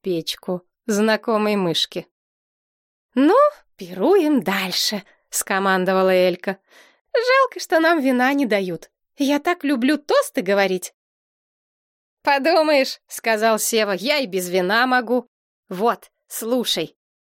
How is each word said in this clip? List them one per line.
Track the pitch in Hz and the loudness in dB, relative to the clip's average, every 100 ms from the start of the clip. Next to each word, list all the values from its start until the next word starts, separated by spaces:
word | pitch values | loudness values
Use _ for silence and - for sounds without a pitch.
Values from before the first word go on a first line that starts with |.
печку | 190 170 160 - - 180 _ _ - | -6 -4 -6 -10 -8 -8 _ _ -4
знакомой | 208 220 214 226 214 214 208 | 0 0 0 -2 -2 0 0
мышке. | 180 156 - 180 - _ _ _ _ _ _ _ _ _ _ | -2 -2 -6 -8 -14 _ _ _ _ _ _ _ _ _ _
"Ну, | 247 294 480 587 - _ - | 2 4 6 4 0 _ -20
пируем | 175 185 233 403 302 277 | -12 -2 2 4 4 0
дальше", | 190 196 190 175 - 208 - _ _ | 0 -4 -4 -2 -4 -4 -10 _ _
скомандовала | - - 196 196 190 185 190 185 | -8 -4 -2 0 0 2 2 4
Элька. | 185 180 180 - 190 _ - - _ _ | 4 2 0 -6 -8 _ -20 -20 _ _
"Жалко, | 494 494 523 494 359 | -2 2 2 2 -2
что | - 330 | -2 2
нам | 320 339 | 2 2
вина | 262 247 254 | 2 2 2
не | 285 269 | 0 0
дают. | 208 185 165 - _ _ - | -2 -4 -8 -14 _ _ -4
Я | 277 285 | -2 0
так | 349 349 | -2 -2
люблю | 285 277 247 294 | -2 0 0 -2
тосты | - 508 - - | 0 0 0 -2
говорить". | 190 202 196 185 - _ _ _ _ _ _ _ _ _ _ _ _ _ | 0 0 0 -2 -8 _ _ _ _ _ _ _ _ _ _ _ _ _
"Подумаешь", | 302 277 294 349 311 285 262 - - | -2 0 2 2 4 2 0 -6 -16
сказал | - 233 220 220 214 | -8 -2 0 2 0
Сева, | - 226 208 | 0 -2 -2
"я | 185 226 294 | -2 -2 -2
и | 240 | -2
без | 185 180 | -6 -2
вина | 185 180 220 254 | -2 0 0 2
могу. | 254 220 247 - _ _ _ - | 0 0 -4 -4 _ _ _ -12
Вот, | 180 226 196 - _ - | -4 -2 -2 -8 _ -16
слушай. | - 226 247 220 - 160 _ _ _ | -10 -4 -2 -2 -4 -6 _ _ _